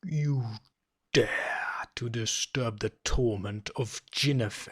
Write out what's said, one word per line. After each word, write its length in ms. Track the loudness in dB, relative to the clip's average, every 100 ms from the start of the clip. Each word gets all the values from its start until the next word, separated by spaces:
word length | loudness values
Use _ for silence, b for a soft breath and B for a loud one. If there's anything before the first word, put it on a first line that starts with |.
You 420 | -2 0 2 2 0 -6 _ _ _ _ _
dare 720 | 4 4 2 -2 -4 -4 -6 -6
to 140 | -6 -4
disturb 720 | -2 -2 -2 -2 0 -2 0
the 100 | -4 -2
torment 680 | 0 4 4 2 -2 -6 -8 -4
of 260 | -4 -4 -8
Jinnife? 580 | 0 2 4 2 -2 -12